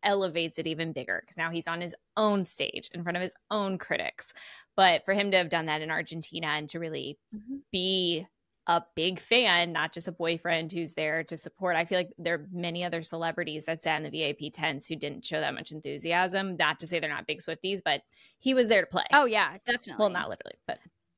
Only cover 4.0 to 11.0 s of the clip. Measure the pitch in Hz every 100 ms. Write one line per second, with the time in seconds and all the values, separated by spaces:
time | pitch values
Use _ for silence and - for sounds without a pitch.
4 | - - - - - - _ - 185 165
5 | - 202 202 185 170 170 160 156 156 160
6 | 160 165 - 170 160 151 151 170 165 147
7 | 135 151 _ 214 226 277 - 185 185 190
8 | 175 165 190 _ _ _ - 170 - -
9 | 175 185 - 240 220 175 175 160 160 170
10 | 180 170 165 165 175 165 160 175 160 -